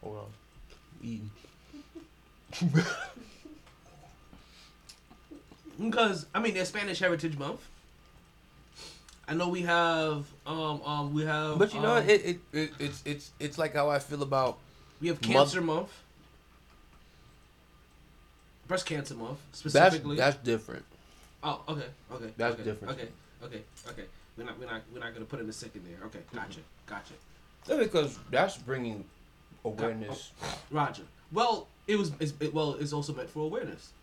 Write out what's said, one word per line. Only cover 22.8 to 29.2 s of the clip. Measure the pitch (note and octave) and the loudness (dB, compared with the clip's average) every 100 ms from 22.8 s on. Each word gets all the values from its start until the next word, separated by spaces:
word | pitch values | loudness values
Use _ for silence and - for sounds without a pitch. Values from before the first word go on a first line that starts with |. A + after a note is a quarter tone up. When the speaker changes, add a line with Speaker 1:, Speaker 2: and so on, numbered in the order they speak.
| G#2 C3 | -6 -8
Speaker 2:
okay, | A2+ - - - | -10 -14 -20 -18
okay, | A#2+ A2 - - A#2+ | -14 -14 -14 -18 -16
okay. | - G2 - - - | -14 -14 -18 -20 -14
We're | |
not, | A#2+ A2 | -12 -12
we're | B2 | -10
not, | A2+ A2+ | -10 -10
we're | A#2+ | -12
not | A#2 | -12
gonna | A2+ A2 | -12 -10
put | C#3 | -8
in | A2 | -8
a | |
second | G#2+ A#2 G#2+ | -10 -12 -14
there. | F2 E2+ G#2+ | -16 -14 -14
Okay, | G#2 - | -14 -14
gotcha, | - G3 - D3 - - | -12 -12 -12 -18 -20 -14
gotcha. | G3+ - - - - - - - | -14 -14 -20 -20 -20 -20 -20 -2
Speaker 1:
Yeah, | D4 | 0
because | A3 E3+ D3 - - | 4 4 2 -4 0
that's | B2 F#3+ D#3 | 2 2 0
bringing | A#2+ C3 A#2+ G#2 - - | -6 -4 -4 -6 -12 -20